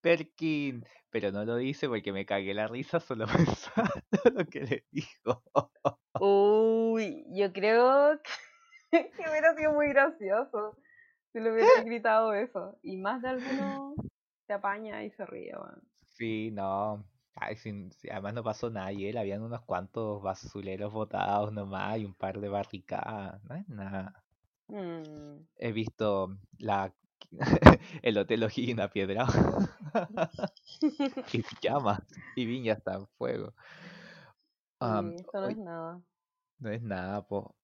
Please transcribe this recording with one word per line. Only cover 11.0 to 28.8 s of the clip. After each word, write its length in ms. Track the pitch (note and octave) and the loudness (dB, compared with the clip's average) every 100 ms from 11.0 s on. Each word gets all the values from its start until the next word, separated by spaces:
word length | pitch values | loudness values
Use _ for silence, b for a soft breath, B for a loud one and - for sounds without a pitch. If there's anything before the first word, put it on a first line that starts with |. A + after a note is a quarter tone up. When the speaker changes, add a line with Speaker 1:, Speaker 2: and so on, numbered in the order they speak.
| b b _ | b b _
Speaker 2:
si 60 | A3+ | -2
le 100 | A3 | 0
hubieras 320 | A3+ G#4+ B4+ - | 6 8 8 6
gritado 480 | A#3 A3+ A3 A3+ | -2 4 4 4
eso, 460 | G#3 B3 G3 F#3 - | 0 -2 -6 -10 -12
y 160 | - F#3+ | -10 -6
más 240 | F#3+ B3 | -4 -4
de 80 | B3+ | -4
alguno 640 | C4 C4 C4 C#4 C4+ C#4 D4+ - _ _ _ _ | -6 -4 -4 -2 -6 -8 -10 -12 _ _ _ _
se 60 | |
apaña 500 | G3+ G3 G3+ A3 G3+ | -6 -4 -6 -8 -10
y 80 | G#3+ | -12
se 140 | - G3 | -12 -14
ríe, 260 | - - - | -12 -12 -12
weón. 280 | - - _ _ _ | -14 -20 _ _ _
Speaker 1:
Sí, 440 | _ A2+ A2 A2 | _ -6 -4 -6
no. 520 | G#2 G2 G2 G#2+ G#2 G2 _ _ - | -4 -2 -2 -2 -4 -12 _ _ -10
Ay, 160 | - A2+ | -10 -8
sin-, 360 | A2+ G2+ F#2+ | -10 -12 -12
sí, 180 | - - | -16 -12
además 240 | G2+ G2 | -8 -6
no 100 | A#2 | -6
pasó 280 | A2+ G#2+ A#2+ | -6 -4 -6
nada 160 | A2 F#2+ | -6 -8
ayer, 280 | G2+ G2 A#2 | -6 -6 -4
habían 240 | G#2 G2+ | -4 -6
unos 180 | A2+ A#2 | -8 -10
cuantos 640 | - F#2 F#2+ - A2 G#2 | -6 -6 -4 -6 -6 -4
basureros 680 | G2 F#2+ A2 G2+ F#2+ F#2+ G#2 | -6 -6 -8 -10 -8 -6 -6
botados 640 | G#2+ G#2+ G2 F#2+ G#2 G#2 | -4 -4 -2 0 0 0
nomás 460 | G#2+ G2 F#2+ G2 A2+ | -4 -8 -6 -4 -4
y 60 | G#2 | -6
un 100 | F#2+ | -6
par 240 | F#2+ G2 | -8 -6
de 100 | G2+ | -4
barricadas, 920 | G2+ G2 G2 - G#2 - A2 G2 F2+ | -4 -4 -10 -8 -6 -6 -8 -10 -12
no 100 | G#2 D3 | -12 -12
es 140 | G3+ | -10
nada. 540 | G#2+ G2 G2 F#2+ - _ _ _ _ _ | -12 -8 -8 -8 -14 _ _ _ _ _
Speaker 2:
Mm. 760 | G#3 F3+ E3 D#3 D3+ D3 D3 D#3+ _ | -10 -8 -10 -12 -16 -16 -20 -20 _
Speaker 1:
He 140 | A#2+ | -6
visto 640 | G#2+ A2 - G#2+ G2 F#2+ G2 - - | -4 -6 -2 -2 0 -2 -8 -18 -12
la, 340 | A2 G2+ G2 _ _ _ - | -4 -2 -4 _ _ _ -20
<laughs> 680 | - C#3 - - - - - | -6 2 12 12 12 2 -2
el 160 | A#2 G#2 | 0 2
Hotel 260 | G2 A2+ | 2 2
O'Higgins 360 | A2 - B2 | 0 0 -2
apiedrado. 520 | A#2 | -2